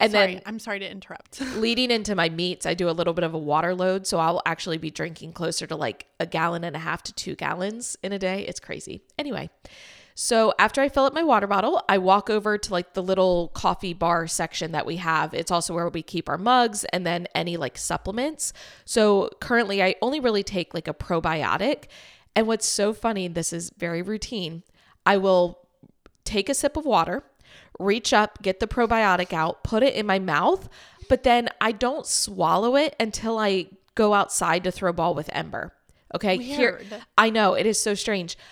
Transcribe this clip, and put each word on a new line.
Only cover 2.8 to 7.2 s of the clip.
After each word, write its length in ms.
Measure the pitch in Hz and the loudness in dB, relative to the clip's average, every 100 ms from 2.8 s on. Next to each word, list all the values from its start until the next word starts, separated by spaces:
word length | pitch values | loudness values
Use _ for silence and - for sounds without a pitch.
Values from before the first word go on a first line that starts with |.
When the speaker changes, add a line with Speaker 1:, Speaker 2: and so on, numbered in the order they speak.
| 170 | 0
Speaker 1:
a 40 | |
little 220 | 165 170 | 0 0
bit 80 | 165 | 0
of 100 | 165 | -2
a 40 | 160 | -2
water 360 | 147 151 170 | 0 0 0
load, 320 | 180 185 190 190 | 0 0 0 -2
so 100 | 175 | 0
I'll 240 | 165 175 | 2 0
actually 340 | 165 160 175 160 | -2 -4 -4 -6
be 120 | 160 | -6
drinking 440 | - 165 160 127 | -8 -8 -10 -14
closer 320 | 120 165 160 156 | -6 -4 -4 -6
to, 80 | 156 | -4
like, 300 | 123 - - - | -6 -6 -12 -8
a 80 | 170 | -4
gallon 380 | 160 170 170 | -2 -2 -2
and 100 | 170 | -6
a 60 | 160 | -6
half 220 | 160 170 | -6 -8
to 80 | - | -8
two 240 | - | -10